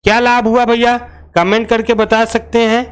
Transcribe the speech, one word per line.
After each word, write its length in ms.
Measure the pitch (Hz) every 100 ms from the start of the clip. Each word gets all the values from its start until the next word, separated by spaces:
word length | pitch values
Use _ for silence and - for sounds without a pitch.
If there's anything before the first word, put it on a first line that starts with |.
| 202
क्या 140 | 220
लाभ 280 | 240 240 226
हुआ 180 | 240 240
भैया, 320 | 233 240 240 240 - - 170
कमेंट 320 | 175 214 226
करके 240 | 233 226 220
बता 280 | 214 220 226
सकते 380 | 226 - 233 226
हैं 160 | 226 254